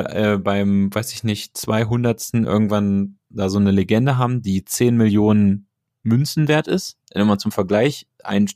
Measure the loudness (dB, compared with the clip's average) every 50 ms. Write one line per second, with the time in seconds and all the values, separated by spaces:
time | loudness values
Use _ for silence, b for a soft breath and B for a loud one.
0 | 2 0 0 0 0 0 0 0 0 0 0 0 0 2 2 2 0 0 -2 -4
1 | -6 -6 -8 -6 -4 -4 -4 -4 -6 -12 -14 -10 -6 -2 -2 0 0 0 0 0
2 | 0 0 -2 -2 -4 -4 -2 -2 0 0 0 0 0 0 0 0 0 0 0 0
3 | -2 -4 -6 _ _ _ -8 -4 -2 0 2 2 2 4 4 2 2 2 2 2
4 | 2 2 0 0 0 -2 -2 -4 -4 -2 -4 -4 -4 -6 -4 0 0 2 4 4
5 | 4 4 4 4 4 4 4 4 4 2 2 0 -4 _ _ _ _ _ _ _
6 | -4 0 0 0 0 0 -2 -2 0 2 2 0 0 0 -2 -4 -4 -8 -14 _
7 | _ _ -4 0 0 2 0 0 -2 -4 -4 -4 -2 0 0 2 2 0 -2 -4
8 | -10 _ _ -18 -10 -4 -2 0 0 -2 -4